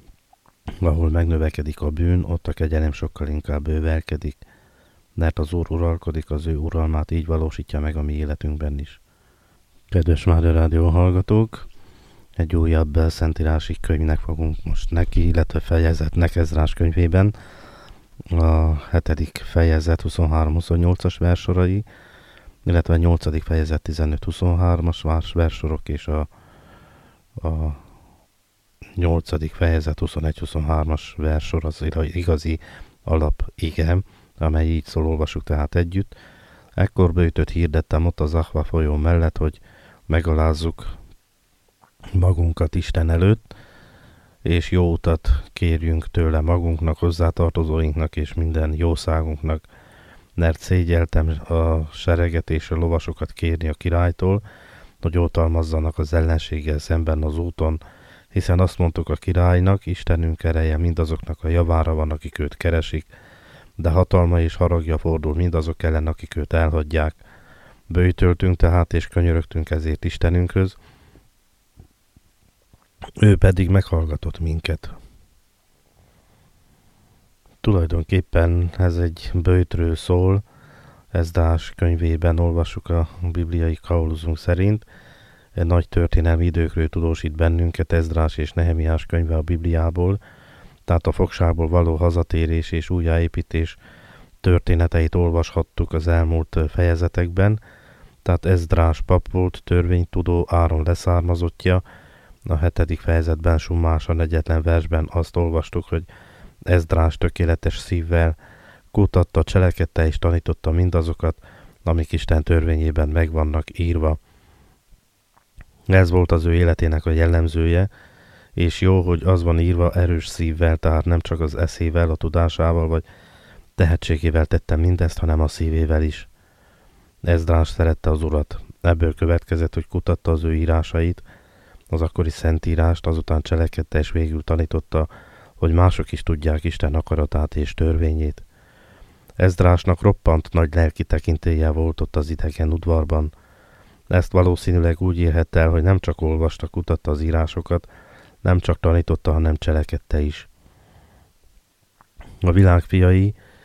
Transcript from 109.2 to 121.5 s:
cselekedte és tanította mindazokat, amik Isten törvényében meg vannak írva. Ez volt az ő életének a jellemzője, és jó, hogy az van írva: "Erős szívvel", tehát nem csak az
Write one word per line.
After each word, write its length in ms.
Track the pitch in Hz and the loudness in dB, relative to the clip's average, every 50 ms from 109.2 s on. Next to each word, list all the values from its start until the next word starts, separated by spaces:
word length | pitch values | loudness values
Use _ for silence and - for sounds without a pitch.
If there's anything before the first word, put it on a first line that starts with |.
| 85 - - 80 78 | 2 2 2 0 0
cselekedte 640 | - - 95 92 90 - - 87 - - - 80 | 2 2 2 2 2 2 0 -4 -2 0 0 0
és 120 | 80 80 - | 0 0 0
tanította 520 | - 85 85 85 - - 80 - - 90 | 0 0 0 0 -2 -4 -6 -4 -4 -2
mindazokat, 640 | 80 85 90 90 82 87 80 82 82 - - 82 80 - - - - - - - _ _ - | 0 0 0 2 0 0 -2 -2 -4 -4 -4 -4 -4 -6 -12 -20 -20 -20 -20 -20 _ _ -2
amik 300 | 85 82 82 78 - - | -2 0 0 0 -2 -4
Isten 300 | 80 - - 82 78 78 | -4 -2 0 0 0 2
törvényében 640 | - 85 82 80 82 80 78 80 80 76 78 76 73 | 2 2 2 2 2 0 0 0 0 0 0 -2 0
meg 220 | 76 85 82 78 | 0 0 0 0
vannak 480 | 80 80 78 76 76 78 - - - - | 0 -2 -2 -2 -2 -4 -6 -6 -6 -4
írva. 400 | 90 82 82 80 78 78 78 - - _ _ _ _ _ _ _ _ _ _ _ _ _ - _ _ _ _ _ _ _ _ _ _ _ _ - - - _ _ _ | -2 -2 0 0 0 0 -2 -2 -6 _ _ _ _ _ _ _ _ _ _ _ _ _ -20 _ _ _ _ _ _ _ _ _ _ _ _ -20 -20 -20 _ _ _
Ez 240 | - 98 92 92 85 | 4 6 6 6 6
volt 220 | 87 92 87 - 90 | 4 2 4 4 2
az 120 | 82 80 | 2 2
ő 100 | 85 85 | 2 2
életének 520 | 85 87 85 80 - 87 80 80 80 - | 4 4 2 2 2 0 0 0 0 0
a 40 | 82 | 0
jellemzője, 800 | 80 80 82 85 85 82 82 80 78 85 82 82 85 87 95 104 - - - - _ _ - - - - - _ - | 2 2 4 4 4 2 2 2 0 0 0 2 2 2 2 0 -4 -10 -20 -20 _ _ -20 -20 -20 -20 -20 _ -4
és 280 | - 87 85 - - | 0 0 0 0 2
jó, 220 | 92 92 95 95 87 | 2 4 4 4 4
hogy 200 | 90 87 82 - | 2 0 2 2
az 200 | 95 95 87 82 | 2 2 4 2
van 180 | 85 82 82 | 2 2 2
írva: 320 | 85 87 90 85 87 85 - | 2 2 2 2 2 2 2
"Erős 340 | 92 90 85 85 82 80 | 2 2 2 0 -2 -4
szívvel", 500 | - - - 85 82 80 80 85 82 80 | -6 -6 -4 -4 -4 0 0 2 2 2
tehát 280 | 80 - 82 80 80 76 | 2 2 2 2 2 2
nem 160 | 85 85 85 | 2 0 0
csak 200 | - - 82 80 | 0 -2 -4 -4
az 140 | 82 76 | -2 -4